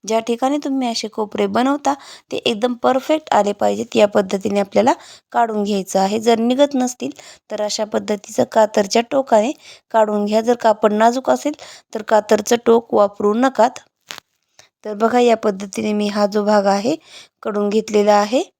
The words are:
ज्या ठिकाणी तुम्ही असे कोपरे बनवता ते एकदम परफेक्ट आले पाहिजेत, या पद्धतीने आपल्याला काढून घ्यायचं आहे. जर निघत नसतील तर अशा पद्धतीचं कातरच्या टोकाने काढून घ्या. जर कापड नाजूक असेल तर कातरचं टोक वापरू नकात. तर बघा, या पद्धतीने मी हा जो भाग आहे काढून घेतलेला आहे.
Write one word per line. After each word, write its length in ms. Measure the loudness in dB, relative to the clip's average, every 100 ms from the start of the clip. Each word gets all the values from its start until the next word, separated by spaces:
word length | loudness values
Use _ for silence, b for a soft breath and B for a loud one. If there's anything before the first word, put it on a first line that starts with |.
| -2
ज्या 100 | -4
ठिकाणी 380 | -2 -2 -2 -2
तुम्ही 240 | -4 -4 -4
असे 200 | -6 -8
कोपरे 380 | -8 -6 -2 -2
बनवता 460 | 0 0 0 -2 -4 B B _
ते 60 | -6
एकदम 340 | -4 -2 -4
परफेक्ट 580 | 0 0 0 0 -4 0
आले 180 | 0 0
पाहिजेत, 420 | 0 -2 -2 -2 2
या 120 | 2
पद्धतीने 520 | 2 -2 -4 -2 -2
आपल्याला 340 | 0 0 2 0 B B _
काढून 320 | -2 -2 -2
घ्यायचं 360 | -2 -4 -2 -2
आहे. 200 | 0 0
जर 200 | 2 2
निघत 360 | 2 2 2 2
नसतील 360 | -4 -6 -12 -12 B B _
तर 100 | -6
अशा 240 | -6 -4 -4
पद्धतीचं 580 | -6 -4 -8 -6 -4 0
कातरच्या 560 | 2 2 2 0 -2 0
टोकाने 400 | -4 2 2 2 -6 B B _
काढून 340 | 0 2 0 0
घ्या. 160 | 0
जर 140 | 0 0
कापड 360 | 2 2 0
नाजूक 360 | 4 2 2 -2
असेल 240 | -2 -2 -8 B B _
तर 80 | -12
कातरचं 520 | 0 0 2 0 2 0 4
टोक 280 | 2 2
वापरू 400 | 0 0 0 -2 0
नकात. 440 | 0 2 0 0 _ _ _ -20 _ _ _ _ b _ -12
तर 80 | -2
बघा, 240 | 0 2
या 180 | 2 2
पद्धतीने 560 | 0 -4 -8 -6 -4
मी 140 | -2 -2
हा 160 | 0 0
जो 160 | 0 2
भाग 200 | 2 2
आहे 280 | 0 -2 -6 B B B _
काढून 260 | -8 -4 0
घेतलेला 440 | -2 0 2 4 4
आहे. 280 | 2 -2 -4